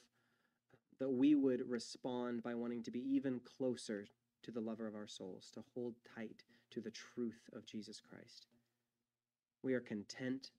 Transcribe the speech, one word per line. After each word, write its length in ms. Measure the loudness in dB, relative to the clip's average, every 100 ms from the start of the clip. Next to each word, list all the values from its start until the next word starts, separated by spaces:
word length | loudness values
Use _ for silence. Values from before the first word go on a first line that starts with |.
| -12 _ _ _ _ _ _ -20 _ -2
that 140 | 2
we 240 | 8 10 10
would 340 | 8 4 2
respond 720 | -2 -4 -6 -2 0 0 -2
by 140 | -2 -2
wanting 260 | -2 -2
to 80 | -4
be 140 | -2 2
even 260 | 4 4 0
closer 680 | -4 0 0 0 -2 -4 -6 _ _ _
to 80 | -6
the 120 | -4
lover 260 | -4 -4 -6
of 80 | -6
our 100 | -10
souls, 460 | -10 -10 -10 -12
to 100 | -16 -10 -6
hold 180 | -6 -6 -14 -10
tight 280 | -8 -10 _ -20 _
to 100 | -6
the 80 | -6
truth 580 | -10 -10 -2 -2 -4 -12 -14
of 80 | -10
Jesus 340 | -10 -10 -14
Christ. 460 | -16 -18 -18 -20 -20 _ _ _ _ _ _ _ _ _ _ _
We 140 | 0 0
are 60 |
content 680 | 0 -6 -6 -6 -4 -4 -8